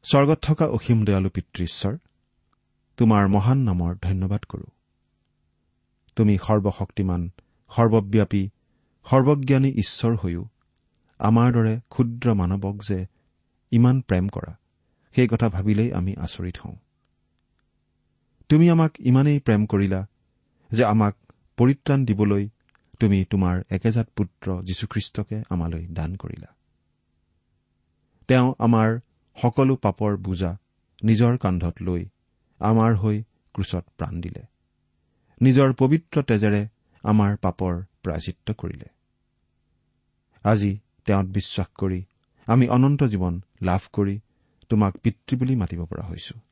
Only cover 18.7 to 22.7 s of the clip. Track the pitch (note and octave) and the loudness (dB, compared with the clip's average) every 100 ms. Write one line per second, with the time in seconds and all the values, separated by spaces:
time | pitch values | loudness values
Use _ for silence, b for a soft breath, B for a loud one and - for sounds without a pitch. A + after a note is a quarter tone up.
18.7 | E3 D#3+ - B2+ C3 D3 D3 - G#2 G#2 | 6 2 0 2 4 4 2 2 0 2
19.7 | G2+ G2 F#2+ G2+ _ _ _ _ _ _ | 0 0 -2 -6 _ _ _ _ _ _
20.7 | G#2+ A2+ A2 G#2 - _ _ _ - B2 | 0 2 4 2 -2 _ _ _ 2 2
21.7 | C#3 - C#3 A#2+ G2+ G#2 G2+ G#2 _ _ | 2 0 0 0 0 2 0 -2 _ _